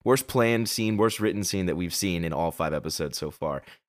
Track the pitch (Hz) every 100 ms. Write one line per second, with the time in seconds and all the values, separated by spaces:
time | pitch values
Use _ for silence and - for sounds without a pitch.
0 | 120 131 - 131 113 117 113 - 110 107
1 | 110 110 107 98 95 98 90 80 87 -
2 | 101 87 82 73 82 - 80 76 78 -
3 | 73 - 78 - 80 69 - -